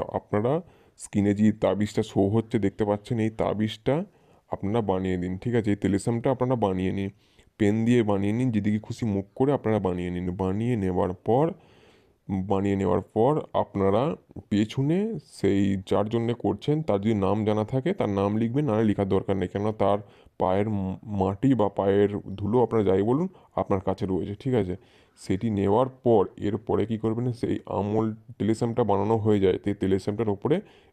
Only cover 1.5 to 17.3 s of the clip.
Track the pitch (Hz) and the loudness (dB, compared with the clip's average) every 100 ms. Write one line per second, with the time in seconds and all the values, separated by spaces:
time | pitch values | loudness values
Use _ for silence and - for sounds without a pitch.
1.5 | 107 95 95 104 - 110 - 98 110 110 | 2 0 0 -2 -2 -2 0 2 2 0
2.5 | 120 101 - 104 104 - 120 110 110 90 | -2 -2 -2 -2 -2 -2 -2 -2 -2 -2
3.5 | 98 110 - - 143 202 _ _ _ _ | 0 -2 -2 -2 -2 -4 _ _ _ _
4.5 | - 98 113 104 95 95 92 90 92 123 | -8 -2 -2 0 -2 0 -2 -4 -6 -2
5.5 | 117 104 101 95 98 123 117 131 127 127 | -2 0 0 0 0 0 -2 -2 -2 0
6.5 | 127 104 92 95 98 98 - _ _ _ | 0 0 0 -2 -2 -6 -8 _ _ _
7.5 | - 104 110 113 123 104 101 98 110 127 | 0 2 2 4 4 4 0 0 0 0
8.5 | 110 101 107 - 117 117 98 98 - 135 | 0 0 -2 -4 -6 -2 -2 -4 0 0
9.5 | 135 - 107 95 90 90 90 90 90 95 | 2 0 0 0 -2 -4 -4 -4 -2 -2
10.5 | 98 117 120 95 90 92 90 - 120 160 | 0 -2 0 0 0 -2 -2 0 2 2
11.5 | - - _ _ _ _ _ - 98 95 | -2 -14 _ _ _ _ _ -6 -6 0
12.5 | 98 98 98 95 95 92 107 120 151 - | 0 2 0 2 0 -2 0 2 0 -2
13.5 | 95 104 101 98 98 143 185 _ - - | -4 -2 0 2 2 0 -4 _ -20 -2
14.5 | 101 107 - 135 175 214 220 - - 98 | 0 0 -2 0 0 -2 -6 -12 -4 0
15.5 | 98 98 98 98 98 104 117 113 117 101 | 2 2 -2 -2 -2 0 -2 -2 -2 -2
16.5 | 101 - 151 156 104 101 110 95 | -2 -2 -2 0 0 2 2 2